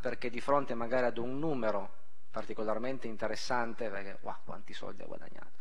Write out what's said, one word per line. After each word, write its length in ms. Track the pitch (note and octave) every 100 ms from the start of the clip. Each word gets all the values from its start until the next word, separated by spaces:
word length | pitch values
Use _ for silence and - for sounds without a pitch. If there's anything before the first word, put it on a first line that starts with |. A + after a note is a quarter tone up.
perché 280 | B2 A#2 B2
di 120 | A#2
fronte 340 | - C#3+ C3
magari 320 | A#2 A#2 B2+ B2
ad 100 | A2+
un 220 | A#2+ C3+
numero 640 | D#3+ C3+ A2 G#2 F#2+ - - - -
particolarmente 720 | A2 G#2+ A2 G#2+ G#2+ B2 C3 A2+
interessante, 840 | G#2 A2 G#2+ - B2 A#2 A2 A2+
perché, 300 | G2 G2 G2+
"Wow, 120 | G#2+ -
quanti 300 | - - -
soldi 280 | A2 G2 G2
ha 40 | G1+
guadagnato", 460 | - - - - -